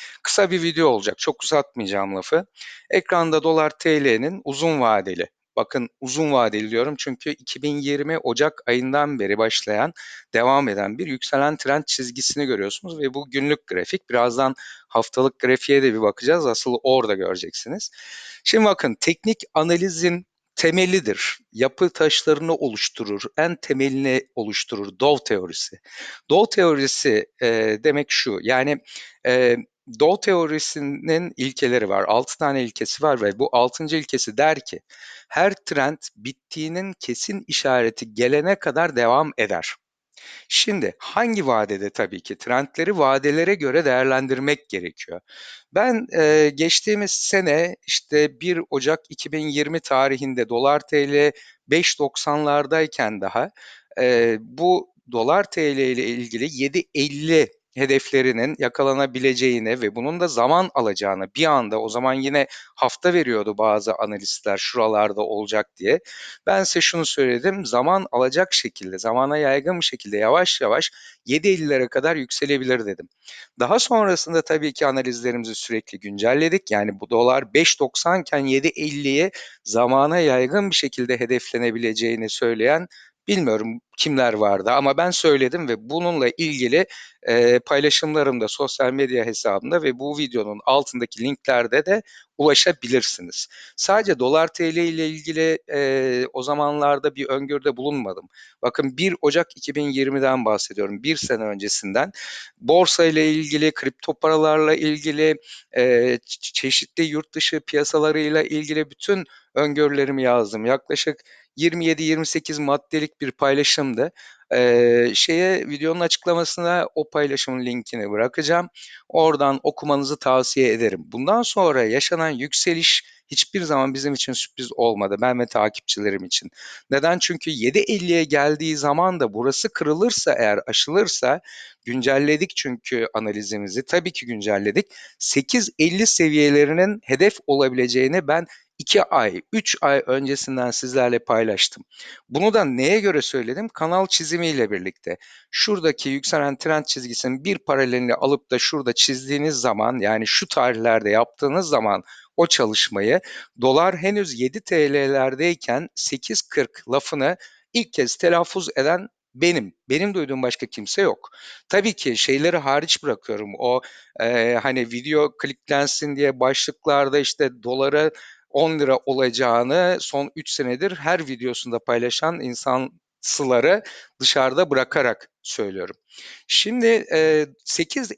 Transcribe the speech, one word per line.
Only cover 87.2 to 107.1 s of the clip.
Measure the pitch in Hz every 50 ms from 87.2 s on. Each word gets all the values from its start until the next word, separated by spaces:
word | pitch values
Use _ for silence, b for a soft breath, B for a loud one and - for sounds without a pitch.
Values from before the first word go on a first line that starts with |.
| B -
e, | 117 120 120 120 123 123
paylaşımlarımda | - - 147 139 143 147 - - - 151 151 156 143 139 127 120 110 104
sosyal | - - 139 131 - - 135 127 131
medya | 135 139 123 127 120 110
hesabımda | 117 107 - - 110 98 98 113 131 170 175 156
ve | 139 123 123
bu | 135 147 147 147
videonun | 147 127 120 117 104 104 104 107 -
altındaki | - 131 143 143 - - 123 120 - - - 117
linklerde | 139 139 - - - 127 120 120 110 120 147 151
de | 185 196 220 - B B B B B B -
ulaşabilirsiniz. | 143 151 139 - - 185 165 - - 117 127 127 - - - - 90 85 - - - - B B B B B
Sadece | B - - 190 220 214 196 170 120
dolar | 127 127 147 156 160 165
T | - - 170 160 160
L | 170
ile | 170 170 160 160 160 156
ilgili, | 156 156 147 160 160 156 160 160 160 - _ -
e, | 160 143 143 135 135 135 131 131 123 123 127 127 -
o | 131 127
zamanlarda | 143 147 147 147 147 147 147 143 143 143 139 147 147 131
bir | 135 135
öngörüde | 127 131 139 139 135 147 139 135 147 123 123
bulunmadım. | 131 147 147 139 113 98 92 87 - - B B B B B B
Bakın | - 123 - - 139 135 127 131
bir | 180 190 170 -
Ocak | - 147 143 170 170 - -
iki | 131 - - 139
bin | 147 147 143
yirmiden | 131 135 135 135 135 139 135 131 131 127 113
bahsediyorum, | 110 107 101 - - 98 101 101 98 101 101 123
bir | 151 160 147
sene | - - 123 110 110
öncesinden. | 107 101 98 101 104 - - - 98 95 120 147 196 - B B B B B B B B B
Borsa | 117 120 160 180 180 165 - - 170
ile | 165 156 156 156 156
ilgili, | 156 156 156 147 147 151 151 156
kripto | 151 - - - - _ - - 151 -
paralarla | - 156 160 156 156 156 156 156 156 151 156
ilgili, | - - 151 151 151 147 156 147 151 156 156 156 156 B B B B B B
e, | - 131 123 127 123 120 120 127 123 117 -
çe-, | - - - - - -
çeşitli | - - 131 - - - - - 170 165
yurt | 156